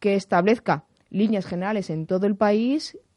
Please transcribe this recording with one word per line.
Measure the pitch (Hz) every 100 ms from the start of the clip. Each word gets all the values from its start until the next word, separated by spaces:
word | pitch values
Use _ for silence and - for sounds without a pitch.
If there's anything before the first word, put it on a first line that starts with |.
que | 202 196
establezca | - 180 196 240 - 151 - _ _
líneas | 185 214 208 -
generales | 175 190 214 180
en | 160 160
todo | 185 202
el |
país, | 196 208 214 240 302 - - _